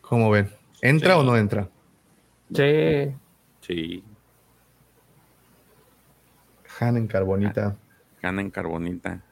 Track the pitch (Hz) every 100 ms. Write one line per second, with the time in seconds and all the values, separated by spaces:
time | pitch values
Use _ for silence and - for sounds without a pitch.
0 | - 120 110 104 101 - _ _ 120 151
1 | 156 180 131 120 101 104 95 _ _ _
2 | _ _ _ _ _ - 143 151 160 147
3 | 143 135 _ _ _ _ - 87 82 90
4 | 98 110 _ _ _ _ _ _ _ _
5 | _ _ _ _ _ _ _ _ _ _
6 | _ _ _ _ _ _ _ - 120 120
7 | 110 98 95 98 101 104 104 98 _ _
8 | _ _ 90 95 98 98 85 82 87 90
9 | 95 90 -